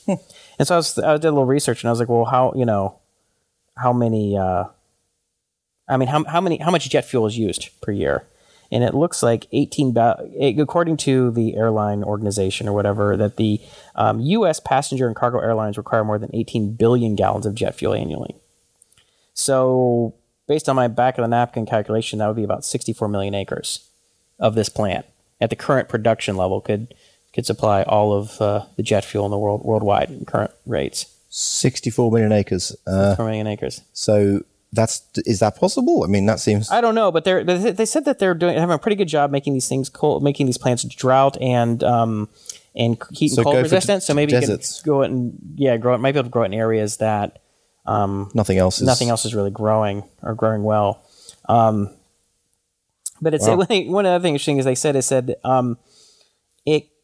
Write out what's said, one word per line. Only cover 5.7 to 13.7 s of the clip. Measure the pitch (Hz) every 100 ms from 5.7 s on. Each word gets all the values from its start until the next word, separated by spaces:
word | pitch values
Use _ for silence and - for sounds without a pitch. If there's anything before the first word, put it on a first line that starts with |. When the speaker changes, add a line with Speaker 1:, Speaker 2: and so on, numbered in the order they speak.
| _ -
Speaker 2:
I | 131
mean, | 131
how, | 151 151
how | 165
many, | 185 160
how | 156
much | 175 131
jet | 143 -
fuel | 127 107
is | 113
used | 104 85 - _
per | -
year?" | 101 71 67 - _ _ _ -
And | 117 120
it |
looks | 135 170 -
like | 120 113 -
eighteen | 131 147 - 135
ba-, | 117 117 - - -
a-, | 135 117
according | 139 170 170 156
to | 139 131 123
the | 117 110 -
airline | 113 107 104 104 104
organization | 104 104 101 95 - 107
or |
whatever, | 101 101 104 101 101
that | 104 -
the, | 110 104 -